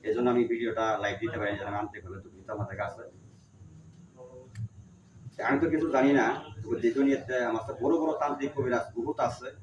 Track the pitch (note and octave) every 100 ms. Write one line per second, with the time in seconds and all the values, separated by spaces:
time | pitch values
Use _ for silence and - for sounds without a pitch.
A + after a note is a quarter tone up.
0 | G#2+ A2+ B2 A#2+ A2+ A#2 A#2 A2+ A2 G#2
1 | G2+ F#2+ A2 G#2+ G#2 G#2 G2+ G2+ G#2+ G2+
2 | F2+ F#2+ - - - F#2 - - G2 -
3 | - - - - - - - - - -
4 | - B2+ B2+ B2+ B2+ G#2+ A2+ - - -
5 | - - - - A#2+ C#3+ D#3+ D#3 - C3+
6 | C#3 C#3 A2+ - - - G#2+ A#2 A#2 C3+
7 | C#3 C3+ - B2+ A#2+ - - - G3+ D#4+
8 | D#4+ - D3 C3+ C#3 C#3+ B2+ A#2+ - A#2
9 | B2 - B2 - - -